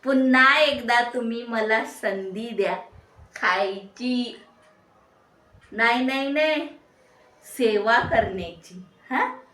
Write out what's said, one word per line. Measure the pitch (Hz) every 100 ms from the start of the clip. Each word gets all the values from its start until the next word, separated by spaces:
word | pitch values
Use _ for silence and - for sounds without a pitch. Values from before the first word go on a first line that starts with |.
पुन्हा | 262 269 262 254 262 285
एकदा | 302 262 226 240 240
तुम्ही | 247 226 233 240
मला | 226 220 220 -
संधी | - 208 190 190 190 233
द्या | 196 190 180 - - _ _ - -
खायची. | 165 185 196 196 196 - 247 247 233 - - _ _ _ _ _ _ _ _ _ _ - _
नाही, | 208 226 247 254
नाही, | 269 277
नाही, | 285 311 302 294 - _ _ _ _ _ _
सेवा | - - 233 208 208 240
करण्याची. | 247 269 202 190 170 170 - 180 - _ -
हा? | 262 494 508 -